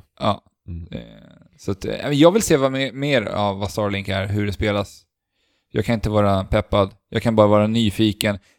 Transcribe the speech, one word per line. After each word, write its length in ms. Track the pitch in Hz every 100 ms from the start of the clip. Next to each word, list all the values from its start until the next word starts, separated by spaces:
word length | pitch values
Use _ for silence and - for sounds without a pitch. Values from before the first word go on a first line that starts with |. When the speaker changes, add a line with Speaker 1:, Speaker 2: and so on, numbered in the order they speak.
| - -
Speaker 1:
Ja. 220 | 104 - _ _ -
Speaker 2:
Mm. 200 | 85 85
Speaker 1:
Eh, 80 | 58 57 55 - - _ _
så 120 | -
att, 140 | 98
eh, 260 | 110 107 135
jag 200 | 143 165
vill 100 | 214
se 140 | - 147
vad 160 | 135
me-, 200 | 131 135
mer 300 | 127 139 131
av 360 | 104 - 104 98
vad 120 | 98
Starlink 380 | - 104 98 95
är, 180 | 95 101
hur 200 | 104 101
det 60 |
spelas. 500 | 92 107 101 98 - _ _ _ _ _ _ _
Jag 140 | -
kan 100 | 107
inte 160 | 113 110
vara 340 | 104 101 98
peppad. 460 | 95 107 - 104 98 - _
Jag 140 | 117
kan 140 | 120 110
bara 100 | 104
vara 200 | 104 107
nyfiken. 720 | 113 110 98 110 101 107 101 -